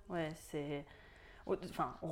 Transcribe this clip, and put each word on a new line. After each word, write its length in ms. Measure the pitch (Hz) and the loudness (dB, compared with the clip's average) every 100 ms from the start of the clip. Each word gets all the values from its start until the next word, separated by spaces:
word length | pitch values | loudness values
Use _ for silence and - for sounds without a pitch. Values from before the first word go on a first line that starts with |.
| - | -2
Ouais, 200 | 175 160 165 - | 2 2 0 -2
c'est... 360 | 156 147 143 143 - - - - - - | 0 2 0 -2 -10 -16 -16 -16 -6 2
Enfin, 480 | 190 180 - 139 - | 2 2 2 2 2
on 60 | 165 | 6